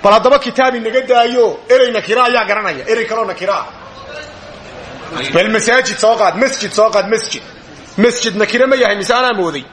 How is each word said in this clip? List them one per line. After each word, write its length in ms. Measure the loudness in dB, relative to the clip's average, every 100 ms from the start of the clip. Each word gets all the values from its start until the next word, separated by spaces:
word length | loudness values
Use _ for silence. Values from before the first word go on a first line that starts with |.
Bal 100 | 4
haddaba 260 | 4 6 2
kitaabi 400 | 2 0 0 0
naga 220 | -2 -2
daayo, 580 | 2 2 4 2 2 0 2
erey 220 | 4 4
nakira 320 | 0 -2 2
ayaa 220 | 2 2 0
garanaya, 380 | -2 -2 -6 -2
erey 180 | -2 -2
kaloo 200 | -4 -4
nakira 280 | -4 -2
ah. 120 | -2 -4 -14 -20 -20 -16 -16 -16 -18 -20 -20 -18 -18 -16 -16 -12 -8 -2
Bal 160 | 0 0
masaajid 480 | 0 2 2 0 0
soo 180 | 0 2
qaad, 180 | 0 2
masjid 360 | -2 -2 -6
soo 160 | 0 2
qaad, 180 | 2 0
masjid. 320 | -4 -4 -12 -14 -20 -20 -20 -12 0
Masjid 360 | 0 0 -4 -2
nakira 320 | -2 2 2
ma 80 | 2
yahay 200 | 2 0
mise 140 | 0
anaa 200 | 0 0
mooday? 300 | 0 -4 -4 -12